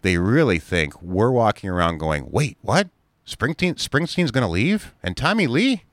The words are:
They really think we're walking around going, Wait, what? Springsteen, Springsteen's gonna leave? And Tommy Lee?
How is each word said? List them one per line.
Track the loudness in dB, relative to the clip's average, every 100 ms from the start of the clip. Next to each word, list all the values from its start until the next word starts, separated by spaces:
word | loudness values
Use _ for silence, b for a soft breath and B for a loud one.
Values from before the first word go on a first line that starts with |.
They | 2 2
really | 2 4 4 2
think | 0 -2 -2 -6
we're | -6 0 2
walking | 4 2 0 -4
around | 0 0 0
going, | -4 -4 -2
Wait, | -2 -2 -6
what? | -2 0 0 _ _ _
Springsteen, | -18 -6 -4 -2 -2
Springsteen's | -2 -2 -2 -2 0 0
gonna | 2 0
leave? | 0 0 0 -4 _
And | -8
Tommy | -2 0 0 0
Lee? | 2 0 -2 _